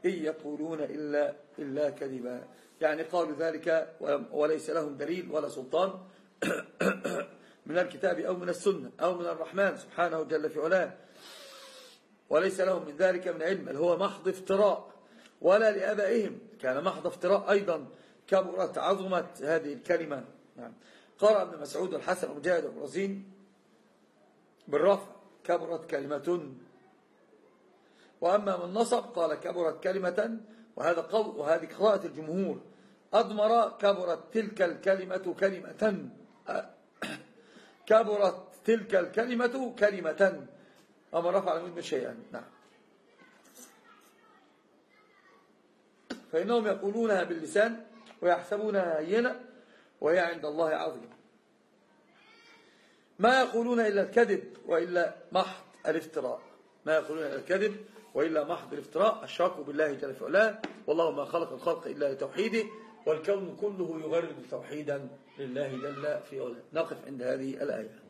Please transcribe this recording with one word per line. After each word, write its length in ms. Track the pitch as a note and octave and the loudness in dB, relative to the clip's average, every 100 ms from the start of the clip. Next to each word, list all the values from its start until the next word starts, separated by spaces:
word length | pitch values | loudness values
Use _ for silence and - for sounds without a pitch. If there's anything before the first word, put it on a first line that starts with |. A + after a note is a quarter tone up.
| F3+ | 0
إن 60 | |
يقولون 680 | F3+ D3+ D#3 D3 D3 D#3+ D#3+ | 0 -2 -4 -8 -6 -6 -4
إلا، 540 | C#3+ D3+ D3+ D3 C#3+ - - - | -6 -4 -2 0 0 -2 -16 -10
إلا 300 | D3 C3+ D3 | -6 -2 -2
كذبا". 580 | C#3 C#3 C3 A#2+ B2 - - - _ | -2 -8 -6 -8 -10 -14 -20 -20 _
يعني 220 | D#3 D#3 | 0 0
قالوا 320 | D#3+ F3 D#3+ D3 | 0 0 0 0
ذلك 600 | E3 D#3 E3 D#3+ D#3 - | -2 -2 2 2 0 -6
ولم، 260 | D3+ C#3+ A#2 | -2 -2 -2
وليس 380 | D3 D3+ D#3 - | 0 2 2 0
لهم 280 | D#3+ D3+ C3+ | -2 -2 -6
دليل 340 | C#3+ F3+ - | -4 -4 -2
ولا 180 | D3+ C#3+ | -4 -4
سلطان 440 | C#3 B2 D#3 F#3+ F#3 - - _ _ - F3+ - - F#3+ | -8 -2 0 0 -2 -16 -20 _ _ -2 -2 -6 0 0
<clears throat> 800 | G3+ - - - - - - - | 0 -4 -4 -6 -12 -20 -20 -4
من 100 | E3 | -2
الكتاب 420 | F3 - F#3+ E3+ | -2 0 -2 0
أو 160 | F3+ F3+ | -2 -4
من 140 | F3+ | -4
السنة 420 | E3+ G3+ F3+ B2 - | 0 0 0 -6 -2
أو 140 | E3+ F3 | -2 0
من 100 | E3+ | -4
الرحمن 520 | D#3+ D#3+ F#3 G3 D#3 | -6 -6 0 0 0
سبحانه 460 | - - F3 D#3+ | -10 -2 0 0
جل 260 | D#3 D#3 D3+ | 0 0 0
في 100 | - | -2
علاه، 340 | D#3+ F#3 E3 - - - - - - - - - - - _ _ _ | 2 2 2 -4 -20 -20 -20 -20 -20 -20 -20 -20 -20 -20 _ _ _
وليس 320 | D3 F#3+ F#3+ | 2 2 2
لهم 240 | F#3 F3 D3+ | 0 0 -4
من 100 | D3 | 2
ذلك 300 | F#3 F3+ F#3 | 2 2 -4
من 140 | D#3+ | -2
علم، 240 | D#3+ F#3+ C3+ | -2 -2 -4
بل 100 | C#3 | 0
هو 220 | E3+ E3 | 2 2
محض 300 | G3 F#3+ F#3 | 0 -2 -4
افتراء، 680 | - - G3 G#3 E3 - - - - - _ | -4 0 4 6 4 -4 -20 -20 -20 -20 _
ولا 300 | E3 G3+ A3 | 6 6 6
لآبائهم 680 | G3+ F#3+ G3+ G3+ A#3 F#3+ - - - | 2 0 0 2 2 0 -6 -16 -6
كان 220 | B2+ C3 | -2 0
محض 240 | F#3 - E3+ | -2 -2 -6
افتراء 440 | - F3+ G3 F#3+ | -2 4 4 6
أيضًا. 360 | G3+ G3 D#3+ C3+ - - _ - | 4 4 -2 -4 -18 -20 _ 2
كبرت، 500 | F#3+ F#3 F3+ F3+ - | 2 2 -2 -2 0
عظمت 640 | F3+ F#3+ F#3+ F3 - - | 2 2 2 0 -2 -6
هذه 320 | C#3+ E3 C#3+ | 0 0 0
الكلمة. 520 | C3+ - E3+ D#3+ C#3 A#2 - _ - | -8 0 0 0 -8 -8 -20 _ -16
نعم. 180 | A#2 - - - _ _ | -16 -18 -20 -20 _ _
قرأ 220 | G#3 G#3 | 6 6
ابن 200 | F3+ E3 | 2 -6
مسعود 320 | C#3+ - F#3 | -8 -4 -4
والحسن 380 | D#3+ - F#3 E3 | -4 -2 -2 -2
ومجاهد 340 | C#3+ D#3 E3+ D3+ | -2 2 2 0
وابن 160 | - | -8
رزين 500 | C#3+ D#3 G3 G3 - - - _ _ _ _ _ _ _ _ _ _ _ - | -8 -4 -4 -4 -12 -20 -20 _ _ _ _ _ _ _ _ _ _ _ -2
بالرفع: 400 | D3 F3+ G3 - - - _ | 4 6 4 0 -20 -20 _
"كبرت 460 | - E3+ D#3+ E3 E3 | -2 -2 0 -6 -4
كلمة". 640 | D3+ C#3 D3 C#3+ F3 C#3+ C3 - _ _ _ _ _ _ _ _ _ _ _ _ _ _ _ | -4 -2 -4 -2 -2 -4 -16 -20 _ _ _ _ _ _ _ _ _ _ _ _ _ _ _
وأما 440 | E3+ G#3 G3+ F3+ F3 | 2 2 2 -2 -2
من 80 | |
نصب 300 | G3+ A3+ A#3+ | 0 2 2
قال: 320 | - F3+ E3 D3 | 0 -2 0 0
"كبرت 480 | - F3 E3 D#3 | -4 0 -2 0
كلمة"، 540 | F#3 F#3+ F3+ F3+ A3+ A3+ - - - - | -2 0 0 0 -2 -4 -10 -20 -18 -2
وهذا 260 | D3 E3 | 0 0
قول، 260 | D#3+ G#3+ G#3 - | 0 0 0 -2
وهذه 300 | D3 E3 D#3+ - | 2 2 0 2
قراءة 260 | G#3 G3 F3 | 4 4 0
الجمهور. 560 | C#3+ D#3 F3 F#3 C#3 - - - _ _ | -10 -6 -2 -2 -4 -12 -20 -20 _ _
أضمر: 560 | G#3+ G#3+ G#3+ G#3+ A#3 G#3+ | 2 2 2 4 4 4
"كبرت 640 | - G3+ G3 F3+ E3 - | 2 2 2 0 -4 -2
تلك 280 | A3+ G3+ - | -2 -2 0
الكلمة 760 | F3+ D#3 F#3+ F#3+ F#3 F#3 F3+ D#3+ | 0 2 2 2 0 -4 -4 0
كلمة". 720 | G3 F#3 - - G#3+ F#3+ - - - _ - | 0 0 -10 0 0 0 -8 -16 -20 _ -6
<clears throat> 220 | - - - _ _ - - - - - - - _ - | -6 -6 -16 _ _ -12 -12 -16 -20 -20 -20 -20 _ 4
كبرت 600 | A3 G#3 G#3 F#3+ F3 - - - | 4 6 2 2 0 -14 -6 0
تلك 300 | A3+ F#3+ F#3+ | 0 2 0
الكلمة 800 | E3+ G#3 A#3+ A#3+ B3 C4 B3 - | 2 -2 -2 0 0 0 -6 2
كلمة. 680 | G#3 G3 D#3+ D3+ G3 E3+ - - - - _ _ _ | 2 2 -4 4 2 2 -14 -20 -20 -20 _ _ _
ومن 160 | E3 E3+ | -2 2
رفع 300 | F#3+ F#3 E3 | 0 0 -2
لم 80 | F3 | -4
يضمر 160 | E3+ | -10
شيئا. 360 | - C#3 B2 A#2 A#2 | -4 -4 -4 -10 -14
نعم. 120 | A#2 - - _ _ _ _ _ _ - _ _ - - _ - - _ _ C6+ _ _ _ _ _ _ _ _ _ _ - _ _ _ _ _ _ _ - - | -16 -16 -20 _ _ _ _ _ _ -20 _ _ -20 -20 _ -20 -20 _ _ _ _ _ _ _ _ _ _ _ _ _ -20 _ _ _ _ _ _ _ -14 -2
فإنهم 360 | D#3+ G3 A#3 G#3+ | -2 2 2 2
يقولونها 560 | - G3 A3 A3+ G3 | 0 -2 0 2 2
باللسان 640 | F3 E3 D#3 G3+ A3+ A3+ - - - - | 0 -4 0 2 2 0 -14 -20 -20 -2
ويحسبونها 800 | F3 F3 - G3+ G#3+ G3+ F3+ D#3 | 2 2 0 -2 0 0 0 -2
هينة 400 | D#3+ G#3+ B3 B3 - - - - _ _ | 0 2 2 -2 -12 -20 -20 -20 _ _
وهي 180 | D3 F3+ | 2 4
عند 260 | E3+ E3+ D3+ | 2 -2 -6
الله 240 | D3+ D#3+ | 0 0
عظيمة. 440 | D#3 D#3+ D#3+ - - _ _ _ _ _ _ _ _ _ _ _ - - - - _ _ _ _ - | 0 -2 -6 -16 -20 _ _ _ _ _ _ _ _ _ _ _ -20 -20 -20 -20 _ _ _ _ 2
ما 220 | G#3+ C4 | 6 6
يقولون 380 | B3+ A3+ A#3 A#3+ | 4 2 2 2
إلا 220 | A3 G3 | 4 2
الكذب 420 | F3+ A#3 A3+ F#3+ - - - | 4 4 6 2 -2 -14 0
وإلا 500 | E3 F3 F3 D#3+ - - | 0 2 0 0 -2 -2
محض 320 | F3+ F#3 - - - - | 0 0 -6 -18 -6 -2
الافتراء. 540 | D#3+ - D3+ B2+ A#2+ - - _ _ C#3+ | -2 -2 -6 -4 -6 -12 -20 _ _ 0
ما 100 | D#3 | 0
يقولون 280 | C#3+ D#3+ | 0 -6
إلا 120 | D3 C#3 | -4 -6
الكذب 500 | - F#3+ G#3 G3 - - - | 0 2 2 -2 -16 -20 -6
وإلا 300 | B2+ D#3+ D#3 | 0 2 2
محض 300 | C#3+ B2 - | 0 -4 -6
الافتراء. 500 | C#3+ C3+ D#3 G#3 A3 | -10 -6 2 4 2
الشرك 360 | - - F3 F3 | -6 0 0 0
بالله 340 | C#3+ C#3+ D#3 | -6 0 0
جل 200 | C3+ C#3 | 0 -6
في 120 | C3 B2 | -6 2
علاه، 360 | F3+ A3 G#3 - - - | 4 4 0 -12 -10 0
والله 240 | D#3+ E3 | 2 2
ما 140 | C#3+ C#3 | 0 -2
خلق 280 | E3+ E3 | -2 -4
الخلق 340 | B2 E3+ D#3+ C3 | -4 -2 -2 -4
إلا 260 | C3+ C#3+ | -2 -2
لتوحيده، 500 | C3+ C#3 D#3+ G#3+ A3+ G#3+ - - - - | -2 -6 -2 0 0 -2 -10 -18 -6 -2
والكون 520 | D#3 G3+ G3+ F3+ - | 0 0 -2 -2 -4
كله 380 | G#3 F#3+ E3+ D#3+ | -4 -2 -6 -4
يغرد 360 | D#3 E3 E3 C#3 B2+ | -2 -2 -2 -10 -10
توحيدا 560 | B2 - D3 D3 C#3+ B2+ - - - | -10 -8 -8 -4 -6 -6 -16 -20 -12
لله 300 | C3+ B2+ C#3 | -8 -4 -4
جل 520 | C3 C#3 C#3 D3 D3 - | -6 -8 -6 -4 -4 -6
في 100 | C3+ | -8
علاه. 240 | B2+ A#2 - | -8 -10 -6
نقف 320 | D#3 D#3 D3+ - | -4 -4 -6 -10
عند 160 | C3+ | -6
هذه 420 | B2 C3+ C3+ C3 | -4 -2 -4 -4
الآية. 360 | C#3+ A2+ G#2+ - | -4 -4 -8 -14